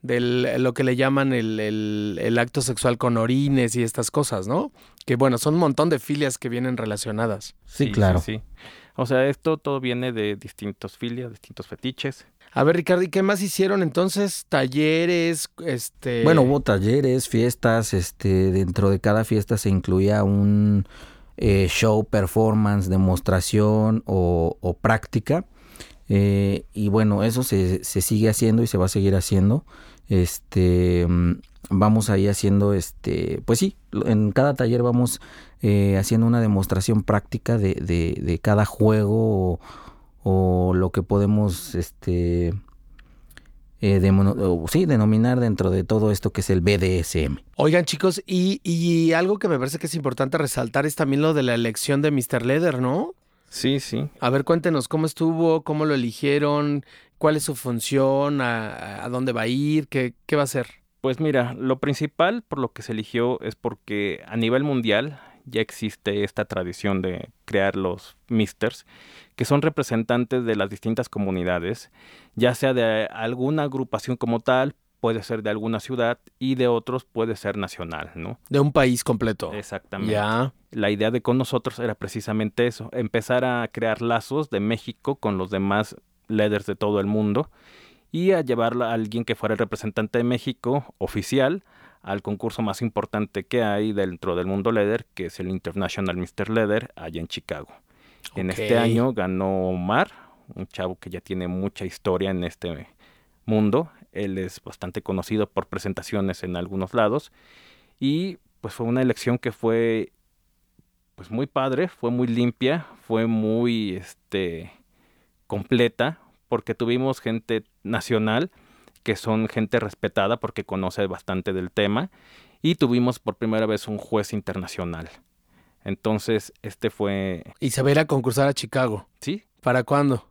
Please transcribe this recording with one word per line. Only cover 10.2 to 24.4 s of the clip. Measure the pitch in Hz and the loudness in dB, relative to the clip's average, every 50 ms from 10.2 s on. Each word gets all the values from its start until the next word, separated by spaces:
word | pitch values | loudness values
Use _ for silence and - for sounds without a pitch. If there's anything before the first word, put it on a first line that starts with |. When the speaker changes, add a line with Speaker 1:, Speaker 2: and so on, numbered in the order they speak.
| 107 104 104 | -2 -2 -2
Speaker 3:
distintos | 101 - 101 - - - 101 98 _ - 98 - - | -4 -8 -18 -16 -10 -8 -8 -8 _ -12 -14 -10 -8
filias, | - 120 120 120 127 120 | -8 -8 -6 -8 -10 -12
distintos | 113 - - - - - 101 | -14 -16 -20 -20 -16 -16 -14
fetiches. | - - - - 127 131 - - 139 131 - - _ _ _ _ _ _ | -14 -14 -8 -8 -8 -8 -6 -8 -8 -8 -8 -18 _ _ _ _ _ _
Speaker 1:
A | - 135 | 0 2
ver, | 151 170 | 2 2
Ricardo, | 170 160 - 180 175 185 | 2 2 0 0 0 0
¿y | 180 | 0
qué | 143 190 190 | 0 0 0
más | 196 208 185 | 2 0 0
hicieron | 196 190 - - 190 190 202 196 185 | -2 -4 -2 0 0 0 2 0 0
entonces? | 160 - - 180 190 - 196 202 196 - - - _ | 0 0 0 0 0 0 -2 -2 -2 -4 -8 -8 _
Talleres, | - 147 135 131 127 143 151 156 156 160 170 175 180 170 165 165 170 156 - - _ - 170 | 0 0 0 0 0 0 2 2 2 2 2 2 0 0 0 0 -2 -4 -6 -10 _ -10 -6
este | 170 135 120 - - _ - - 131 123 117 117 | -6 -4 -4 -6 -10 _ -8 -6 -4 0 2 4
Speaker 2:
Bueno, | 151 165 160 131 | 6 6 6 6
hubo | 127 139 139 | 4 4 0
talleres, | 127 - 107 98 95 107 120 143 139 131 127 131 123 - | 2 2 2 2 4 2 2 4 4 4 2 2 0 0
fiestas, | - 113 117 123 120 - - 120 113 113 110 - - | 0 2 2 2 0 2 2 2 2 2 2 0 0
este, | 98 87 - - _ - 101 95 92 95 95 | -2 -2 -2 -6 _ 0 2 4 4 4 4
dentro | 92 95 95 87 87 - 98 98 | 4 2 2 0 0 2 2 4
de | 98 92 | 2 2
cada | - 110 104 110 110 | 2 2 2 2 2
fiesta | - 107 107 98 - 117 | 2 0 0 0 0 -2
se | 101 - 104 | 0 2 2
incluía | 95 95 90 - 95 92 95 101 104 107 101 | 2 2 2 2 2 4 4 4 4 4 4
un, | 98 101 101 101 101 104 104 104 104 104 101 98 - - - - - - - - - - - | 4 4 4 4 4 4 4 4 4 4 4 2 -2 -8 -20 -20 -20 -20 -20 -20 -20 -10 -2
eh, | - 120 98 98 95 90 | 2 2 4 4 4 2
show, | - - - 110 107 107 104 | 2 2 2 4 4 2 2
performance, | - - 107 95 92 - 110 110 110 107 107 107 104 104 101 95 92 | 2 0 0 0 2 2 2 4 4 4 4 4 4 2 2 2 2
demostración | 92 95 92 92 92 90 - - 92 92 87 - - 107 104 107 110 107 107 110 110 110 - | 2 4 4 4 2 2 0 2 2 2 0 2 2 4 4 4 4 4 4 2 2 0 0
o, | - 98 95 90 87 90 85 | 0 0 2 2 4 4 2